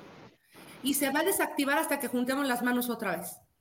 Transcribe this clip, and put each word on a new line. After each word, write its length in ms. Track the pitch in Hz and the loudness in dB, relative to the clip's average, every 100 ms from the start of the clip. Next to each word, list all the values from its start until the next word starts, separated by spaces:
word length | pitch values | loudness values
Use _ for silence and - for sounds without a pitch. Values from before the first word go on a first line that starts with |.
| - - - - _ - - - | -12 -20 -20 -20 _ -20 -20 -6
Y 120 | 262 269 | -2 0
se 140 | 269 | 2
va 80 | 294 | 2
a 40 | 330 | 2
desactivar 520 | - 302 - 277 294 | 2 2 2 2 2
hasta 220 | 311 277 | 2 0
que 80 | 240 | 0
juntemos 400 | 247 247 269 277 | 0 0 2 2
las 160 | 240 | 2
manos 260 | 247 247 247 | 2 2 0
otra 280 | 226 202 175 | -2 -2 -2
vez. 180 | - - _ _ | -4 -12 _ _